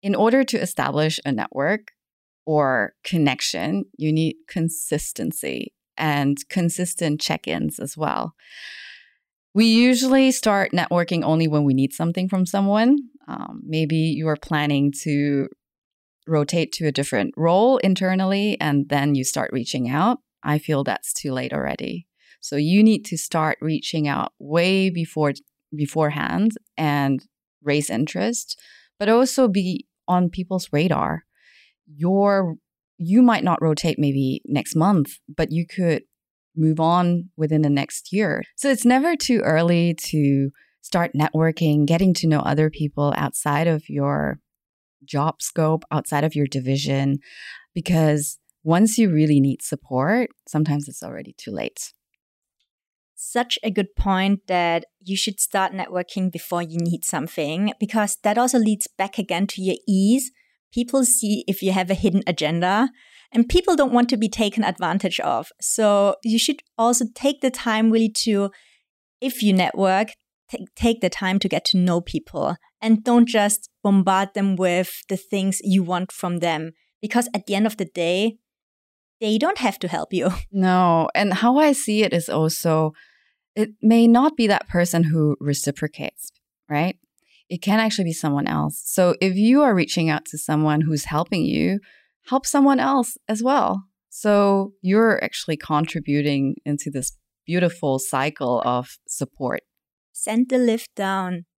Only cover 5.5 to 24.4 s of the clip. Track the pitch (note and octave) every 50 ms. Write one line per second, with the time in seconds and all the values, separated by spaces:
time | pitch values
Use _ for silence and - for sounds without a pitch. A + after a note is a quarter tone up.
5.5 | C2 B1 - - _ _ _ _ _ - D#3 D#3 D3 C#3+ C#3+ C#3 C#3+ C#3 - _
6.5 | - F#3+ E3+ E3+ D#3+ - F3+ E3+ - - F3 D#3 D3 D#3 - - - - - -
7.5 | D#2+ E2+ - D#3 - - - C#3 - D#3 D#3 - - A1+ A#1 E3 _ _ _ -
8.5 | - - - - - - - - - - _ _ _ _ _ _ _ _ _ _
9.5 | _ G3 A3+ A3+ A3 A3+ A#3+ B3+ B3+ A#3 C4 C4 C4 C4+ C4+ C4 B3+ - - A3
10.5 | G3+ G3 F#3+ - - F3+ E3+ - F3 F3 F3 E3+ F3+ E3 - - D#3+ D#3+ E3 D#3
11.5 | D3 D3 D3 C#3+ C3+ C3 C3+ C3+ - - D#3+ E3+ E3+ F#3+ F#3 F#3 - F#3 F#3 F3
12.5 | - G3 G3 G3 G3+ G#3+ A3+ B3 C#4+ D4 C4 A#3+ _ - _ - - - - -
13.5 | A1+ - - - D#3 D#3+ D#3+ D3 D#3+ D#3+ D#3 E3 D3 - D#3+ D#3+ D3+ C#3+ - -
14.5 | E3 D3+ D3 D3 C#3+ C#3 C#3 C#3+ C#3 - - D#3+ D3 C#3+ C#3+ D3 C#3+ C#3 C3+ -
15.5 | - _ _ _ _ _ _ _ _ _ _ _ _ _ _ - D#3+ D3+ D3 D3
16.5 | - F3 D#3+ - - - E3 D3+ C#3 C#3 C#3+ - - G#2+ G2 - - - D#3+ E3
17.5 | F3 F#3+ A3 B3+ C4+ - - F#3+ F#3 F3+ F#3+ F#3 F#3+ F#3+ F#3+ F#3+ G3 G3+ G3+ G#3+
18.5 | - - - D#3 C#3+ C#3+ C#3 - C#3+ C#3+ C#3 D3 C#3+ C3+ C3 - - C#3+ C3+ -
19.5 | - C3 A#2+ - - C3+ B2 A#2+ C3 D3+ F3+ A3+ B3 - _ _ _ _ - D3
20.5 | D3 D3+ - - D3+ C#3 C#3 C3+ G2 - - - - - - D3 C3 B2+ B2+ B2
21.5 | - C#3+ - - - - - - - F3 E3+ _ _ _ _ _ - _ - -
22.5 | D3 C#3+ D3 D#3+ F3+ G3+ A3 A3 G#3+ E3 - - F3 D#3+ - - - E3 D#3 D#3
23.5 | - _ - D#3+ D#3 - - - - D#3+ D3+ D3 C#3 - - - _ _